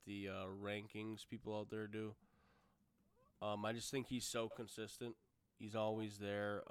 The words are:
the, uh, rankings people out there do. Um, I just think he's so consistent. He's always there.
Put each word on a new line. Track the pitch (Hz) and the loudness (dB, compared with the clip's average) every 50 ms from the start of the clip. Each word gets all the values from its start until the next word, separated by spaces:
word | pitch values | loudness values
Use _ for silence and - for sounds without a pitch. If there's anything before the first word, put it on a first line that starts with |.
| - | -6
the, | 104 101 101 98 98 | -4 -2 0 0 0
uh, | 95 95 95 95 95 98 | 0 0 0 -2 -2 -2
rankings | 101 101 104 104 104 107 - 107 107 110 110 107 - - | 0 0 0 0 -2 -4 -4 -4 -2 -2 -2 -4 -6 -6
people | 120 110 - 110 107 107 | -6 -6 -2 0 0 0
out | 107 104 | 0 0
there | 110 110 107 104 | 0 0 0 0
do. | 104 110 110 107 107 - - - - - - - - - - - _ _ _ _ _ _ _ _ - - - - - - | 0 0 0 -2 -2 -6 -14 -20 -20 -20 -20 -20 -20 -20 -20 -20 _ _ _ _ _ _ _ _ -20 -20 -20 -18 -8 -2
Um, | - 104 104 104 104 | 0 0 2 2 2
I | 110 113 | 0 0
just | 117 110 - | 0 -2 -2
think | - 135 123 - | 0 0 0 0
he's | 127 120 110 | 0 0 0
so | - - 120 113 110 | 2 2 2 2 2
consistent. | - - 117 98 - - 110 104 - - 123 120 113 - _ _ _ _ _ _ _ - | 0 -4 -6 -6 -4 -6 -6 -6 -4 -4 -4 -6 -6 -6 _ _ _ _ _ _ _ -10
He's | 107 107 107 | -6 -2 2
always | 110 107 107 110 110 110 107 101 101 | 4 6 6 6 4 2 0 -2 -2
there. | 101 101 101 104 104 104 104 98 - - | 0 2 2 4 4 2 2 0 -2 -4